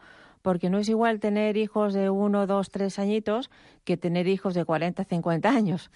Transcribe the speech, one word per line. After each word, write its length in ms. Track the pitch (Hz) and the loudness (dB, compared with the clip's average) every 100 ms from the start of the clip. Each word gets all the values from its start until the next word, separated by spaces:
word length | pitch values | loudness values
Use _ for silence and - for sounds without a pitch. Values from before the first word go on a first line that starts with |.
| - - - _ | -12 -20 -20 _
porque 280 | 190 175 180 | -2 0 0
no 80 | 202 | 0
es 100 | 208 | 0
igual 300 | 220 233 214 | 2 2 0
tener 380 | 214 208 214 208 | 0 0 0 0
hijos 360 | 214 214 208 196 | 0 0 0 2
de 160 | 196 | 0
uno, 340 | 196 208 202 196 | 2 2 2 2
dos, 240 | 196 190 | 0 -2
tres 300 | 190 196 190 | -4 -4 -2
añitos 500 | 202 214 214 220 269 - - - | -2 -2 -2 -4 -4 -14 -20 -10
que 140 | - 180 | -4 -2
tener 300 | 175 175 180 | 0 0 0
hijos 260 | 190 196 | 0 0
de 100 | 175 | -2
cuarenta, 400 | 165 156 175 196 | 0 0 -2 -4
cincuenta 460 | 190 175 175 165 202 | -4 -2 0 0 2
años. 400 | 262 202 170 - | 2 2 -2 -6